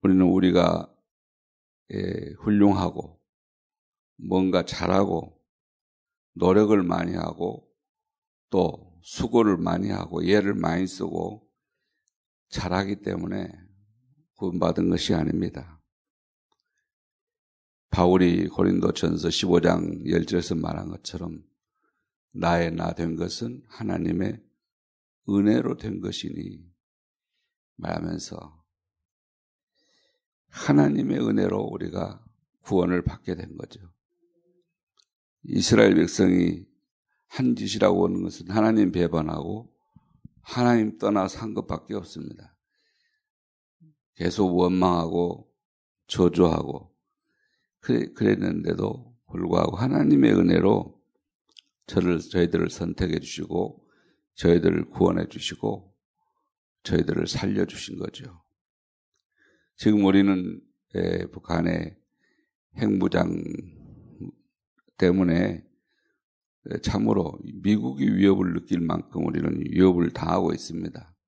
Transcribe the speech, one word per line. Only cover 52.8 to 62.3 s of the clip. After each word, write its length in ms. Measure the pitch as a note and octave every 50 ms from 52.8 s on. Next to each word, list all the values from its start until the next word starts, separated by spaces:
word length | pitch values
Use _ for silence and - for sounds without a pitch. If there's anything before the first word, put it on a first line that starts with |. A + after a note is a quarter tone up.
| E2+ F2 F2 - F#2 F2 D#2+ E2
주시고 680 | C#2+ C#2 - - - E2 - F2 G2 - - - _ _ _ _ _ _ _ _ _ _ _
저희들을 520 | - - E2+ E2+ F2 E2+ F2 E2+ E2 E2 -
구원해 380 | - - F#2 F2+ F2+ F2 E2+ E2
주시고 680 | - - - - - - - G#2+ G#2+ G2+ F#2+ _ _ _ _ _ _ _ _ _ _ _ _ _ _ _ _ _ _ _
저희들을 440 | _ - - E2 - - - E2+ E2
살려 380 | F2 - - - G2 G2+ G2+ F#2+
주신 320 | F2 - - - - - -
거죠. 440 | F#2 - - - - - F2 E2 _ _ _ _ _ _ _ _ _ _ _ _ _ _ _ _ _ _ _ _ _ _ _ _ _ _ _
지금 280 | _ - G#2+ G#2+ G#2 G2+
우리는, 560 | F#2+ F#2+ G2 G2 G2+ G2 F#2 F#2 F#2 F2+ F2+ _ _ _ _ _ _ _
예, 320 | F#2 F2+ F2 F2 F2 F#2
북한의 720 | - - - _ - E2+ E2 E2+ E2+ G1+ G1+ E2 E2 - _ _ _ _ _ _ _